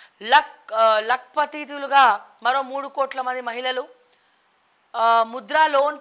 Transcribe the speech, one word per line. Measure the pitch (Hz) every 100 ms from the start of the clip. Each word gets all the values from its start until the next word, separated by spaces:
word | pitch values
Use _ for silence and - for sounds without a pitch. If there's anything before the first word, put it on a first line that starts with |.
| - -
లక్-, | 214 285 294 - -
ఆ, | 220 226 214
లక్పతీతులుగా | 220 254 - 302 294 302 285 285 269 277 254 202 - _
మరో | 226 269
మూడు | 254 277 277
కోట్ల | 277 269 269
మంది | 254 254
మహిళలు. | 240 233 254 254 294 _ _ _ _ _ _ _ _ _ _ 233
ఆ, | 226 233
ముద్రా | 226 247 202 311 311
లోన్ | 277 285 285